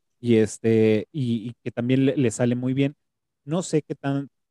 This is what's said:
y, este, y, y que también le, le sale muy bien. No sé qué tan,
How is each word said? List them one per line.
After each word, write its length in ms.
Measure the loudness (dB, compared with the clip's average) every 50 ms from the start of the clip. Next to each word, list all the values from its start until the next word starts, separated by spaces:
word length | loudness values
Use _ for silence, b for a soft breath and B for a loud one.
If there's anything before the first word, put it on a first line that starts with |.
| _ _ _ _
y, 160 | 0 2 4
este, 720 | 4 4 2 -2 -4 0 2 2 4 4 4 2 2 -2 -6
y, 380 | -6 -6 -2 -2 -2 -4 -4 -8
y 40 | -14 -12 _
que 80 | -10
también 340 | -8 -6 -2 0 2 2 2
le, 120 | 2 2
le 120 | 2 0 0
sale 240 | 0 0 0 0 0
muy 180 | -2 -2 -4 -2
bien. 220 | 0 -2 -2 -2 _ _ _ _ _ _ _ _ _ _
No 180 | -6 -6 -6 -4
sé 180 | -2 -2 -4
qué 140 | -4 -4 -10
tan, 340 | -8 -6 -4 -4 -4 -6 -8 _ _ _ _